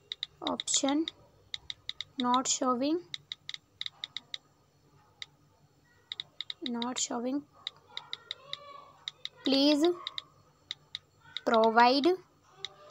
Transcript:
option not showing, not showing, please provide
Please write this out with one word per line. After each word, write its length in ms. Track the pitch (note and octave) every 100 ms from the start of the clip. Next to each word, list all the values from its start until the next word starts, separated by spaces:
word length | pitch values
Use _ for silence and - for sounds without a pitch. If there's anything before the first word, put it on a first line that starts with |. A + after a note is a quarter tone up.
| - - - - -
option 520 | B3 - - C4+ D4 E4 - - _ _ - - - - - - -
not 260 | B3 B3 C4
showing, 480 | - C4 B3 C#4 E4+ - - - - - - _ - - - - - - - _ _ _ _ _ _ _ - - _ _ _ _ _ _ _ - - - - - - B3+
not 280 | A#3+ A#3+ B3+
showing, 400 | - B3 B3 C#4+ C#4+ _ - - _ - - B4 A#4 C5 C5+ C#5+ C#5+ C#5+ - - - - - -
please 420 | C#4+ C4+ C#4+ D4 E4+ F4 - - - _ _ _ - - _ - _ _ - - -
provide 580 | A3+ A3+ A3+ A#3+ C4+ C#4+ F#4 - _ _ G4 G4 - D5+